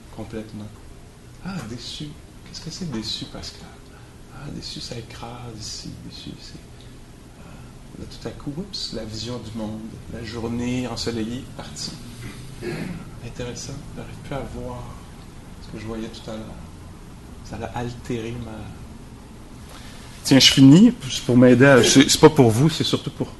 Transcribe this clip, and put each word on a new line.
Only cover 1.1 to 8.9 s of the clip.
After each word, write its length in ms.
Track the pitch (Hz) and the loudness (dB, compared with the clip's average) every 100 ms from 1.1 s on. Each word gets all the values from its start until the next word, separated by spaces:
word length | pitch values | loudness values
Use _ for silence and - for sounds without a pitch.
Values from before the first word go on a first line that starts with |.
| - - - | -20 -20 -14
Ah, 120 | 180 190 110 | -10 -10 -10
déçu. 420 | 123 - - 151 151 - - - | -12 -12 -12 -12 -14 -18 -20 -18
Qu'est-ce 160 | - | -16
que 80 | 156 | -14
c'est 220 | - 170 | -10 -8
déçu, 340 | 110 107 - 120 | -6 -6 -8 -10
Pascal ? 400 | - - - - - - - - - - - | -12 -14 -16 -18 -20 -20 -20 -20 -20 -18 -14
Ah, 120 | 143 | -12
déçu, 260 | - - 151 | -12 -12 -12
ça 160 | - 120 | -10 -12
écrase 600 | 117 - 120 123 120 110 | -12 -14 -14 -12 -14 -12
ici. 300 | 104 - - - - | -12 -12 -12 -14 -14
Déçu, 220 | - - - | -14 -14 -14
c'est, 140 | - - | -16 -18
euh, 1400 | - - - - - - - - - - - - - - | -18 -20 -20 -20 -20 -20 -20 -20 -18 -18 -18 -18 -18 -14
là, 20 | 107 | -14
tout 220 | - 117 | -12 -12
à 40 | |
coup, 220 | 110 147 143 | -10 -10 -10
oups, 380 | 202 - - | -10 -10 -8